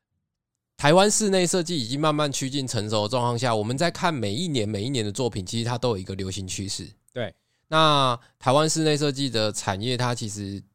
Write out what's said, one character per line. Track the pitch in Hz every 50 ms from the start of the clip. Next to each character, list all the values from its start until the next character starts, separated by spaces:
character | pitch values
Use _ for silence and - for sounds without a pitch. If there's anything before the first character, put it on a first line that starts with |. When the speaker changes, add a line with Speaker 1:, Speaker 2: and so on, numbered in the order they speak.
| _ _ _ _ _ _ _ _ _ _ _ _ _ _ _
Speaker 1:
台 | - - 147
湾 | 165 190 202 214
室 | 202 - 214 196
内 | 190 185 180
设 | 170 - 185
计 | 165 170 180 147
已 | 113 110
经 | 135 143
慢 | 151 156 151
慢 | 151 151 143
趋 | 131 - 143 131
近 | 139 143 131 123
成 | - 110 104 107
熟 | 113 107 104
的 | 107
状 | 127 123
况 | 120 120 120 113
下， | 131 123 113
我 | 107
们 | 104 113 131 139
在 | 170 170
看 | - - 190 170
每 | 156 127 107 101 101
一 | 143 185 170
年， | 139 117 104 107
每 | 107 98
一 | 104 135
年 | 143 120
的 | 107 104
作 | 98 - 127 117
品， | - 104 90
其 | 92 113 117
实 | 113
它 | 117 123 120
都 | - 123
有 | 110
一 | 95 95
个 | - 95
流 | 95 95 95
行 | 92 98 95
趋 | 92 82 - 98 98
势。 | - - 92 - - _ _ _
Speaker 2:
对。 | - 127 110 87 - _ _ _ _ _ _ -
Speaker 1:
那 | 156 160 160 156 147 139 135 127 120 - - _ _ _
台 | - 131
湾 | 131 147 156 156
室 | 156 160
内 | 156 151 151 139
设 | 151 147
计 | 131 135 143 127
的 | 117 110 107 107
产 | 104 - - 107 95 95
业， | 110 127 127
它 | 117 123 123 123
其 | - 117 104
实 | 98 104 101 98 101 95 - _